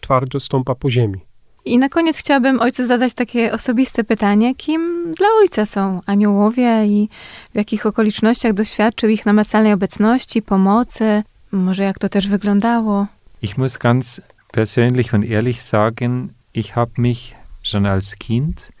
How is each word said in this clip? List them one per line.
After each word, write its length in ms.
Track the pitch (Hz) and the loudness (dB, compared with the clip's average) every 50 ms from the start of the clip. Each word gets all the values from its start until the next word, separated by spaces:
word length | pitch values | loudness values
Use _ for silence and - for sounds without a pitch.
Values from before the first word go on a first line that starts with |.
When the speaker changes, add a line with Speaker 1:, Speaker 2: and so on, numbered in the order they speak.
Speaker 1:
twardo 380 | - - 135 127 131 127 - 135 | -2 0 0 0 0 -2 -6 -6
stąpa 360 | - - 139 131 127 - 127 | -4 -2 -2 -2 -2 -2 -4
po 140 | - - 135 | -2 -2 0
ziemi. 300 | 117 123 117 101 95 92 - - - - _ _ _ _ - | 2 2 0 0 -2 -6 -12 -18 -20 -20 _ _ _ _ -4
Speaker 2:
I 120 | 247 240 | 0 2
na 120 | 247 269 269 | 2 2 2
koniec 280 | - 339 330 320 - | 0 0 0 0 0
chciałabym 420 | - - - 277 269 240 269 262 226 | -2 0 2 2 2 4 2 2 2
ojcu 280 | 233 247 - - 254 | 0 0 -2 -2 0
zadać 260 | 233 247 226 254 240 - | 0 0 2 0 0 -2
takie 400 | - 240 - - 233 226 208 220 | -4 -6 -2 -2 -2 0 0 -2
osobiste 500 | 220 - 254 226 254 262 - - 247 214 | -4 -2 -2 0 0 0 0 -2 -2 -2
pytanie. 520 | - 220 - 214 202 202 214 233 254 269 | -2 -2 0 2 2 2 4 2 2 -2
Kim 580 | - - 302 311 330 330 349 339 349 339 330 320 | -4 -4 -4 -2 -2 -2 -2 -4 -4 -6 -6 -2
dla 100 | - 381 427 453 440 | 0 2 4 4 4
ojca 260 | 403 - - 214 214 | 4 4 2 0 -2
są 360 | - - 202 196 190 185 180 - | -2 -2 -2 -2 -2 -4 -4 -4
aniołowie 800 | 202 202 202 208 208 202 202 208 226 240 254 247 233 226 220 214 | 0 2 2 2 4 4 4 2 2 2 2 2 2 2 2 2
i 240 | 208 208 208 208 208 - - - - - - - - | 2 2 2 0 -2 -6 -12 -20 -20 -20 -20 -16 -8
w 40 | - | -4
jakich 300 | 208 208 - 220 208 - | -4 -4 -4 -4 -4 -2
okolicznościach 680 | 214 - 233 220 214 - - 214 220 247 - - 226 202 | -2 0 0 0 0 0 0 2 2 2 2 0 0 0
doświadczył 560 | 202 220 - - - 208 226 - - 233 214 | 0 -2 -2 -2 0 0 0 0 0 0 0
ich 160 | 220 208 - | 0 0 2
namacalnej 480 | 208 208 214 208 - - 214 214 214 208 | 2 2 4 4 4 4 4 4 4 2
obecności, 680 | 180 196 - - - 208 220 247 254 - - - 220 | 2 0 -2 -2 0 2 2 2 0 -2 -4 -4 -4
pomocy? 840 | - - 202 190 190 196 208 233 247 - - - 220 220 208 208 208 _ _ _ - - | -2 0 0 2 2 4 2 2 0 -2 -2 -2 0 0 0 0 -2 _ _ _ -12 -6
Może 320 | 202 190 185 185 185 190 196 | -4 -2 -2 0 -2 -2 -2
jak 160 | 196 190 - | -4 -4 -4
to 100 | 208 190 | -4 -2
też 180 | - 202 190 | -2 -2 0
wyglądało? 800 | 202 202 190 208 208 202 202 226 233 233 233 220 214 202 202 202 - - _ _ - - - - | 0 -2 -2 0 0 0 2 2 2 0 0 0 0 0 -2 -2 -4 -8 _ _ -20 -14 -10 -10
Speaker 3:
Ich 140 | 95 - | -6 -4
muss 220 | 131 131 127 - - | -2 -2 -2 -2 0
ganz 420 | - 120 120 131 - - - - - _ _ _ _ _ - | 2 2 2 2 0 -4 -8 -12 -14 _ _ _ _ _ -2
persönlich 600 | 113 110 - - 123 117 123 123 123 113 - 120 | -2 -2 0 2 2 2 2 2 0 0 0 0
und 100 | 101 110 | 0 0
ehrlich 400 | 120 107 107 120 127 120 - - | 0 0 -2 0 -2 -4 -6 -4
sagen, 720 | - 113 107 107 113 113 - 123 120 123 127 127 - - _ _ _ - | -2 0 2 2 0 0 -2 -4 -4 -4 -4 -6 -10 -14 _ _ _ -6
ich 220 | 117 107 - - | -6 -6 -4 -2
hab 240 | 120 120 117 - 127 | -2 -2 -2 -2 0
mich 360 | 120 120 120 - - - - - - - - - - | 0 0 0 -2 -8 -16 -20 -20 -20 -20 -16 -12 -8
schon 240 | - - 101 101 | -4 -2 0 0
als 320 | 101 95 95 95 - - - | 0 0 -2 -2 -6 -10 -12
Kind 520 | - - 113 123 147 170 180 - - - - _ | -6 -4 -2 -2 -2 -4 -6 -8 -12 -20 -20 _